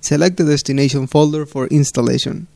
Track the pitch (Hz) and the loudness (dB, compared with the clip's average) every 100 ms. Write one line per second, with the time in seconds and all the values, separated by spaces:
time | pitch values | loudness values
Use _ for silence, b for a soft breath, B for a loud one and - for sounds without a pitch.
0 | - 147 170 180 160 147 - 139 139 139 | -2 0 0 2 0 0 0 0 0 0
1 | 131 151 151 151 147 139 127 151 139 - | 0 2 2 0 -6 -6 0 0 0 0
2 | 120 135 135 - 170 | 0 0 -4 -8 -12